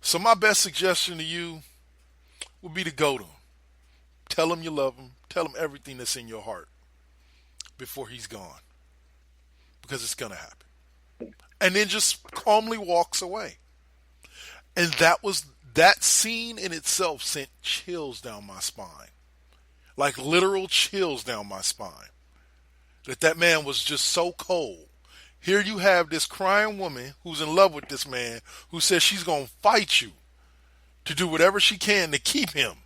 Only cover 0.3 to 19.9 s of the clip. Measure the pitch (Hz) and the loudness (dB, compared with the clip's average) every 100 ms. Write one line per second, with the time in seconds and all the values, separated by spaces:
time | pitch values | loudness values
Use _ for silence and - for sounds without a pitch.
0.3 | 226 214 202 196 - 185 175 - 175 160 | 6 6 4 2 0 0 2 0 -4 -6
1.3 | 170 170 160 147 _ _ _ _ _ _ | -6 -8 -12 -18 _ _ _ _ _ _
2.3 | _ - _ 180 160 180 139 151 131 101 | _ -20 _ -14 -6 -6 0 0 0 -6
3.3 | - _ _ _ _ _ _ _ _ - | -20 _ _ _ _ _ _ _ _ -12
4.3 | - 165 170 165 151 135 127 131 127 _ | 0 0 0 -4 -2 -2 -4 -20 -20 _
5.3 | - 165 - 160 139 - 131 120 - 117 | -6 -6 -4 -8 -8 -18 -12 -8 -8 -8
6.3 | 110 104 98 78 _ _ _ _ _ _ | -14 -10 -12 -12 _ _ _ _ _ _
7.3 | _ _ _ - _ 127 - 123 123 107 | _ _ _ -20 _ -16 -14 -14 -14 -14
8.3 | 110 92 82 _ _ _ _ _ _ _ | -14 -16 -20 _ _ _ _ _ _ _
9.3 | _ _ _ _ _ - 135 113 - 120 | _ _ _ _ _ -12 -10 -8 -8 -10
10.3 | 95 - - _ _ _ _ _ _ - | -12 -18 -20 _ _ _ _ _ _ -18
11.3 | - _ _ 190 185 208 202 208 - - | -18 _ _ 0 2 0 0 0 -2 -8
12.3 | - - 214 220 226 196 175 170 - 185 | -8 2 2 2 -6 0 0 0 -2 -6
13.3 | 190 202 - _ _ _ _ _ _ _ | -10 -12 -16 _ _ _ _ _ _ _
14.3 | - - - _ - 175 151 165 170 208 | -20 -20 -20 _ -2 -2 4 4 4 0
15.3 | 185 - _ 139 120 170 - - - 220 | -6 -8 _ -10 6 6 8 4 2 2
16.3 | 226 233 226 190 165 147 - 180 143 - | -2 -8 -8 -8 -8 -4 -2 0 -2 -6
17.3 | - 139 _ - - - 175 147 117 123 | -6 -8 _ -8 -8 -6 -8 -8 -10 -14
18.3 | 107 101 95 - - 95 78 - _ _ | -16 -16 -10 -10 -8 -18 -18 -20 _ _
19.3 | _ _ _ _ _ _ | _ _ _ _ _ _